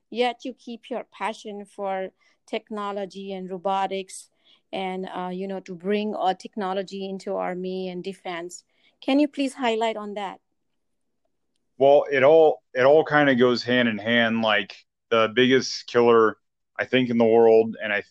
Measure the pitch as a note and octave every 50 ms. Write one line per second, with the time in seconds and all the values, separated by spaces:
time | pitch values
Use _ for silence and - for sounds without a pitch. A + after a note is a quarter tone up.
0 | _ - G#3 A3+ B3 B3 A#3+ _ - C4 A#3+ _ - B3+ A#3 A3 _ - B3+ G#3+
1 | - _ _ - G3+ G3+ A3 - - A3 G3+ G3+ G3+ G3+ _ - G3+ G3 F#3+ F#3+
2 | F#3+ F#3 - _ _ _ _ _ _ _ - A3+ - - A3 G#3 G3+ G3+ G3+ G3+
3 | G3+ F#3 F#3+ G3 G3 G3 G3 F#3 F#3 F3+ F#3+ F3+ E3 G3 F#3+ G3 G3 F#3+ F#3+ G3
4 | F#3+ - - - - _ _ _ _ _ _ _ _ _ - F#3+ F#3+ F#3 F#3 F#3+
5 | F#3 F#3 E3+ F3+ F3+ F3+ F#3 F#3 G3 G3 F#3+ F#3 F#3 - F#3 E3 E3+ F#3+ G#3 G#3
6 | G#3 G#3+ G3+ - E3 F#3 F#3 - - A#3 - A3+ G3 F#3 F#3+ G3+ F#3+ D#3+ F#3 G3
7 | F#3+ F#3+ F#3+ F#3+ - G3+ F#3+ F#3 F#3 F3+ F3+ F3+ F#3 F#3 F#3 F#3 F#3 F#3 F3+ F3+
8 | F3 F#3+ F#3+ F#3 - F#3 F3 E3+ E3+ F3+ - - _ _ _ _ _ _ _ _
9 | - - C4+ C#4+ D4+ C#4+ - - C#4 C4 - - C4 A#3 A3+ G#3+ A3+ A3+ A3 G#3+
10 | G#3 G#3 G3+ G#3 G3+ F3+ F#3+ - _ _ _ _ _ _ _ _ _ _ _ _
11 | _ _ _ _ _ _ _ _ _ _ _ _ _ _ _ - C3+ C#3 C#3+ D3
12 | - - C#3+ C3+ B2+ C#3 D#3+ E3 D#3+ D3+ - - _ _ - B2+ B2+ C3+ D3 D#3+
13 | D3+ - D3 D3+ D3 C#3 C3 A#2 B2+ B2 B2 A2+ - B2 B2 B2+ B2 A#2 A2 G2+
14 | G2+ A2+ A#2 A#2+ A#2 A2+ A2+ A2+ A2+ A2 G#2 G#2 G2+ - - - _ _ _ _
15 | _ - A#2 A2+ A2 A2 G#2+ A#2+ B2+ B2+ C3 C3 - - - - - - - A#2+
16 | A#2+ A#2 A#2 A2+ A2 G#2+ G2+ _ _ _ _ _ _ _ _ - G#2 - - C3
17 | B2+ A#2 A#2+ A#2 A#2+ A2+ A2+ A#2 A#2 A2+ A2 A2 A2+ A2+ G#2+ - G#2 G#2+ G#2 G2+
18 | - _